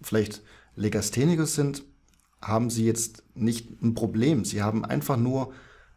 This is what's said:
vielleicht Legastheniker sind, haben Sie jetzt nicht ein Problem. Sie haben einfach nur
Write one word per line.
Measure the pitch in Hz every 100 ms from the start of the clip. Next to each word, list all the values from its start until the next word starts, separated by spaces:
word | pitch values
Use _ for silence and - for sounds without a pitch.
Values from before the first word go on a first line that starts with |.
vielleicht | - 110 104 - - - _ -
Legastheniker | 107 104 98 - 147 165 151
sind, | - 143 139 - _ _ _ _ _
haben | - 110 120
Sie | 113 113
jetzt | 110 - - _ -
nicht | 113 117 - -
ein | 117
Problem. | 113 113 104 127 147
Sie | - 101
haben | 104 110
einfach | 101 135 147 127
nur | 123 135 131 - - - -